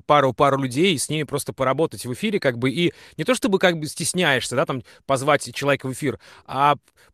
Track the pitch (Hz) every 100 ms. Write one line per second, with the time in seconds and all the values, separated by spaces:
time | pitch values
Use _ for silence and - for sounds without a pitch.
0 | - 147 135 123 139 135 131 123 190 143
1 | - 151 143 139 - - 131 135 160 104
2 | 120 127 214 196 139 117 131 123 170 -
3 | - - 156 262 269 190 185 165 151 -
4 | 165 180 165 127 - 123 160 131 - -
5 | - 135 139 143 - - 143 139 131 127
6 | 143 104 - - - 131 143 139 _ _
7 | _